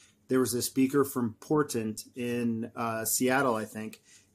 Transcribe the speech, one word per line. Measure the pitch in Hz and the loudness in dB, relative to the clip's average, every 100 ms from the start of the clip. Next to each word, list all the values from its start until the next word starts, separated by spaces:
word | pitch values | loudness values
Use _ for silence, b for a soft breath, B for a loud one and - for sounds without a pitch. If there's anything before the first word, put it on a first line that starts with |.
| b b - | b b 0
there | 131 | 2
was | 120 | 2
a | 120 | 0
speaker | - - 131 143 | -2 2 2 4
from | 135 127 117 - | 2 0 -2 -4
Portent | - 151 147 120 110 107 - - | 0 2 2 -2 -4 -6 -10 -6
in, | 120 120 117 113 113 | -4 0 0 -2 -6
uh, | 123 117 113 | -6 -4 -4
Seattle, | 110 - 127 131 135 | -2 0 2 4 2
I | 110 | 0
think. | 107 107 110 - b b b | -4 -8 -10 -14 b b b